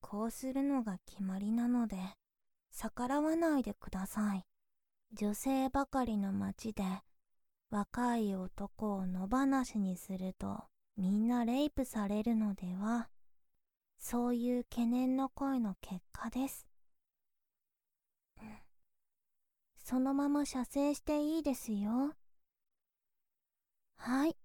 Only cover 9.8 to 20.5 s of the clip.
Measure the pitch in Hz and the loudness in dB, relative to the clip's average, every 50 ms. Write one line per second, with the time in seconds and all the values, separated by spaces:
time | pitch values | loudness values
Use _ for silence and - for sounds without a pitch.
9.8 | 196 190 185 175 - - 190 185 185 185 185 _ - 196 202 214 - - _ _ | 0 0 -2 -4 -6 -8 -6 -4 -4 -6 -6 _ -6 -6 -6 -6 -8 -12 _ _
10.8 | _ _ _ - 190 180 196 208 220 233 247 247 240 226 240 262 294 302 - - | _ _ _ 0 2 2 4 4 4 4 4 2 2 2 2 2 2 2 2 -2
11.8 | 269 254 - 226 208 196 208 214 214 233 233 220 214 208 196 - - 180 180 185 | -4 -2 0 -2 0 0 0 0 2 2 2 2 2 0 -2 -4 -6 -6 -4 -4
12.8 | 196 220 233 240 233 - - - - - - _ _ _ _ _ _ _ _ _ | -2 0 0 0 -2 -4 -10 -20 -20 -20 -20 _ _ _ _ _ _ _ _ _
13.8 | _ _ _ _ - - - 240 240 240 247 240 233 247 247 247 240 _ - - | _ _ _ _ -8 -2 0 0 2 2 2 2 2 2 2 2 0 _ -2 0
14.8 | 233 233 240 247 254 254 254 262 269 269 _ - 277 277 269 262 233 208 190 _ | 2 2 4 4 4 2 2 2 0 -2 _ -4 -2 0 0 0 0 0 -2 _
15.8 | - - 196 180 - - - - - 233 - 247 262 269 - - - - _ - | -8 -10 -10 -10 -10 -12 -12 -8 -8 -4 -2 -2 -2 -2 -4 -10 -16 -20 _ -20
16.8 | _ _ _ _ _ _ _ _ _ _ _ _ _ _ _ _ _ _ _ _ | _ _ _ _ _ _ _ _ _ _ _ _ _ _ _ _ _ _ _ _
17.8 | _ _ _ _ _ _ _ _ _ _ _ - 220 214 214 214 - - _ _ | _ _ _ _ _ _ _ _ _ _ _ -20 -16 -16 -16 -16 -18 -20 _ _
18.8 | _ _ _ _ _ _ _ _ _ _ _ _ _ _ _ _ _ _ _ - | _ _ _ _ _ _ _ _ _ _ _ _ _ _ _ _ _ _ _ -20
19.8 | - - 247 254 254 269 277 277 285 285 285 294 285 277 | -10 -2 0 0 2 2 2 2 2 2 2 2 0 0